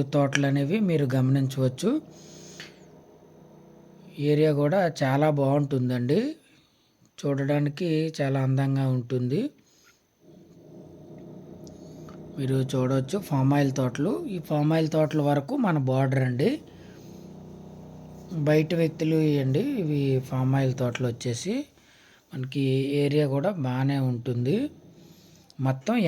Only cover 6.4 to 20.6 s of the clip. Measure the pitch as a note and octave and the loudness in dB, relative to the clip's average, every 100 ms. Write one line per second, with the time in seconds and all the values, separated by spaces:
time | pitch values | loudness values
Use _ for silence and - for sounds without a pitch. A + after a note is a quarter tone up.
6.4 | _ _ _ _ _ _ _ - C#3+ C#3 | _ _ _ _ _ _ _ -8 -2 -2
7.4 | C#3 D3 D3 D3 F3 D#3 D#3+ D#3 C3+ C3+ | 0 0 0 -2 -2 0 -2 -2 -2 0
8.4 | C3+ C3 C#3 C3+ C3+ B2+ A#2+ B2+ B2 D#3 | 2 2 2 2 0 0 -2 -2 0 -2
9.4 | C#4+ _ _ _ _ _ _ _ - - | -2 _ _ _ _ _ _ _ -20 -20
10.4 | - - - - - - - - - - | -20 -20 -20 -20 -20 -20 -20 -18 -18 -18
11.4 | - - - - - - - - - - | -18 -18 -18 -18 -18 -18 -18 -16 -14 -6
12.4 | C3 C3+ C3 C3+ B2+ C3+ C3 G3+ F3+ C#3 | -2 -2 -2 -2 0 0 -2 -6 -2 0
13.4 | C3+ C#3+ C#3 C3+ B2+ - E3 E4 D#4+ F3+ | 2 4 2 0 -2 0 -2 -2 -4 -8
14.4 | - D3 D3+ D#3+ D#3 D#3 D3+ D#3 C#3+ D3 | -2 0 2 2 2 2 2 2 2 0
15.4 | C#3 C#4+ G#3 D3+ C3 C3 C3+ C3 B2+ B2 | 0 -2 0 2 2 2 2 2 0 2
16.4 | F#3+ D#4 - - - - - - - - | 0 0 -8 -20 -20 -20 -20 -18 -18 -20
17.4 | - - - - - - - - - E3 | -20 -18 -18 -18 -18 -18 -18 -18 -8 -2
18.4 | D3 D#3 D#3 E3+ E3 - D#3+ D#3+ D3+ C#3+ | 4 4 4 2 0 0 0 4 4 2
19.4 | C3+ C#3+ C#4 B3+ D#3 C#3+ C#3 C3 B2+ C3 | 2 0 0 -2 0 0 2 0 0 -2
20.4 | C3 C3+ | 2 2